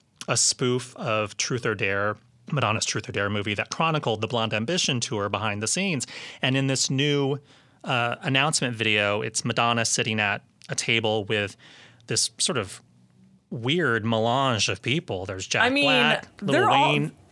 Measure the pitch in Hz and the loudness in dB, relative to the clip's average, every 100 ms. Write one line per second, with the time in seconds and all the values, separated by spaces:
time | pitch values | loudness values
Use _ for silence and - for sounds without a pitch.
0 | _ - - 127 - - 127 123 123 - | _ -12 -4 0 0 0 0 0 -4 -8
1 | 143 110 107 - - 127 120 104 101 98 | -2 -2 -2 -4 -4 -2 -2 -2 -2 0
2 | 104 107 _ _ - 147 113 107 - 113 | -2 -4 _ _ -6 -2 0 0 -2 -4
3 | - 104 101 104 101 104 107 - 165 156 | -4 -4 -2 -2 -2 -4 -4 -2 0 0
4 | 135 110 107 117 113 110 113 180 - 127 | 0 -2 -2 0 0 -2 -2 0 0 -2
5 | - 107 101 101 107 101 107 - 196 147 | -2 -2 -2 -2 -2 -2 -2 -2 0 -2
6 | - - - - 135 131 135 131 - 135 | -4 -10 -16 -4 0 2 2 0 0 0
7 | 147 143 135 139 - - _ _ - 127 | 2 2 2 -2 -8 -20 _ _ -2 0
8 | 120 - 170 135 147 156 131 113 110 107 | 0 -2 0 2 2 0 -2 0 2 2
9 | 104 104 120 - 120 117 117 117 113 - | 2 0 -2 -4 -2 2 2 2 0 0
10 | 110 110 104 104 - _ - - - 113 | 0 0 0 -2 -8 _ -10 -6 0 2
11 | 107 110 101 110 101 - - - - - | 2 0 0 -2 -2 -6 -20 -20 -20 -16
12 | - 117 - - - 147 95 - - _ | -4 -2 -2 -2 -2 -2 -4 -10 -20 _
13 | _ _ - - - 139 117 170 147 113 | _ _ -20 -20 -12 -6 0 2 2 2
14 | 107 113 113 123 135 110 - 95 - 151 | 2 2 4 4 2 2 0 -2 -2 -2
15 | - 95 95 95 - - 233 277 285 262 | -2 -6 -6 -8 -2 2 2 4 2 4
16 | - - - - 202 185 415 139 143 147 | 4 2 -2 -8 0 2 4 6 4 2
17 | 151 - - | 0 -6 -10